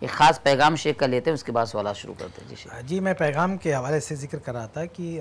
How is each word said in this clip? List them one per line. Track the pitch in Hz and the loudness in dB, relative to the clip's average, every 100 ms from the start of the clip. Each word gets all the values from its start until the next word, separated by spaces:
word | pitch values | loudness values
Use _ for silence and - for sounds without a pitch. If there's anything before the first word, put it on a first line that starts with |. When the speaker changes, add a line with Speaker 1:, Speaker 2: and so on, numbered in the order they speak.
Speaker 1:
एक | 131 | -6
ख़ास | - 156 156 143 | 6 6 6 4
पैगाम | 135 151 156 | 6 6 4
शेख | 151 143 | 0 0
का | 135 | 2
लेते | 123 120 | 2 2
हैं, | 151 | -2
उसके | - | 0
बाद | 117 113 | 0 0
सवालात | 107 104 101 | -2 -4 -4
शुरू | 101 95 | -10 -12
करते | 92 - | -14 -14
हैं। | 123 | -16
जी | - | -18
शेख। | - 120 | -16 -14
Speaker 2:
जी, | 127 185 | -6 -2
मैं | 190 185 | 0 2
पैगाम | 151 143 180 190 | 2 2 0 0
के | 170 | -2
हवाले | 139 127 151 | -2 0 -2
से | - 151 | -2 -8
जिक्र | 139 147 | -8 -8
कर | 135 | -8
रहा | 120 110 | -8 -8
था | 151 170 | -8 -8
कि | - 170 165 | -8 -8 -8